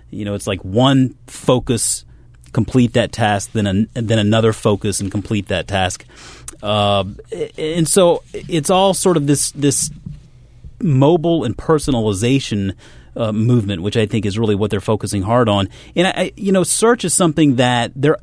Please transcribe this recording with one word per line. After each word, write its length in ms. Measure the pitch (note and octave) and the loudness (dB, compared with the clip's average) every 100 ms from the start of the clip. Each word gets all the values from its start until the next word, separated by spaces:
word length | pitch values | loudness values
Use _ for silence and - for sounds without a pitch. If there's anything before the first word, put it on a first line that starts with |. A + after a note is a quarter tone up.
| - | -16
You 120 | F#2+ | -10
know, 100 | G#2 | -8
it's 140 | G2+ - | -6 -6
like 160 | F#2 | -6
one 540 | F#2+ G#2 C3 C3+ C3 - - | -4 2 4 4 2 -2 -20
focus, 800 | - - B2+ - A#2 - - - - - - - | -6 0 0 0 -2 -2 -4 -8 -20 -20 -20 -8
complete 420 | - A2+ C3 A#2 | -4 0 2 2
that 180 | B2 G#2 | 2 -2
task, 420 | - G#2+ G2+ - | 0 0 0 -4
then 140 | A2+ G#2 | -4 0
an-, 220 | F#2+ A2 - | 0 -2 -4
and 120 | A2 | -2
then 120 | A2 | 0
another 340 | G#2 A2+ A2+ | 2 2 2
focus 480 | A2 A#2 G2+ G#2 - | 0 0 0 -2 -4
and 100 | G2 | -4
complete 360 | G#2 F#2+ A2 G2 | -6 -4 -4 -4
that 200 | F#2 - | -6 -4
task. 380 | G2+ F#2 - - - - - - - | -2 -2 -4 -14 -20 -20 -20 -18 -10
Uh, 400 | G#2 G#2 G#2 G2+ F#2+ - - F3 D#3 - | -4 0 2 0 -2 -8 -12 -8 -8 -6
and 300 | D#3 E3+ D#3 | -6 -2 0
so 360 | G3+ F3 C#3 - | 4 4 2 -4
it's 360 | - - E3 C#3+ | -14 -6 -4 0
all 240 | F#3 G3 | 2 2
sort 240 | F3+ F#3+ E3+ | 2 2 2
of 100 | C#3+ | 2
this, 240 | C#3+ - | 0 -2
this 400 | - C#3+ - - - - - - - - - - - | -2 -2 0 -4 -8 -16 -16 -20 -20 -20 -20 -20 -4
mobile 600 | F#3 C3 D#3 F3 E3 E3 | 0 4 4 4 2 0
and 140 | A#2 A#2+ | -2 -4
personalization, 1160 | - D#3 - B2 G#2+ G2 A#2+ C3+ - G#2 G2 - - - - - | 0 0 2 -2 0 0 2 0 0 -4 -4 -6 -14 -20 -14 -6
uh, 140 | A2 | -4
movement, 500 | G#2+ A2+ B2 G2 F#2+ | 0 2 2 0 -4
which 140 | G2 A#2 | -4 -2
I 120 | G#2+ | 0
think 180 | A2+ G2+ | 0 -2
is 120 | G2 | -2
really 180 | A2+ G2+ | 0 0
what 160 | G#2 | 0
they're 100 | G#2 | -2
focusing 400 | - G#2+ G#2 G2+ | -2 -2 -2 -4
hard 260 | G2 A#2+ A#2 | 0 2 2
on. 220 | G2+ F#2+ - - - | 2 0 -6 -10 -2
And 120 | F#3 | -2
I, 40 | |
I, 200 | - F#3 - | 0 -4 -4
you 160 | G3 | 0
know, 120 | G3 | 2
search 420 | E3+ - A3 A#3+ E3+ | 2 2 2 2 0
is 80 | |
something 440 | - E3+ D3 D3+ B2 | 2 2 4 4 4
that 340 | B2 B2 A#2 C3+ | 2 2 -2 0
they're, 220 | C#3+ E3 | 0 0